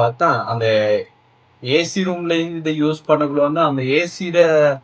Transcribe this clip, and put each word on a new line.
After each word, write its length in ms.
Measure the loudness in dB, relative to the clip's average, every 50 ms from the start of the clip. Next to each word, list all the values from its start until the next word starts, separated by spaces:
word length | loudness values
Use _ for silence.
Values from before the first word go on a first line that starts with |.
| 2
அதான் 320 | 2 0 0 0 2 2 0 -2 -4
அந்த 160 | -4 -2 0 2 2 2 2 2 0 0 -2 -6 _ _ _ _ _ _ _ _ _ -12
ஏ 140 | -4 0 0 0 0 0
சி 100 | -2 -2 -2
ரூம்ல 300 | -2 -2 -4 -2 -2 -2 -2 -2 -4 -6 -6
இதை 120 | -4 -4 -2 0
யூஸ் 200 | 0 -2 -2 -2 0 0
பண்ணக்குள்ள 340 | 0 2 0 -2 0 0 0 0
வந்து 140 | 0 0 0
அந்த 160 | 0 0 -2 -2 0 0
ஏ 40 | 0 0 -2 -6
சியோட 240 | -8 -6 -2 2 2 2 4 4 2 2 2 0 -2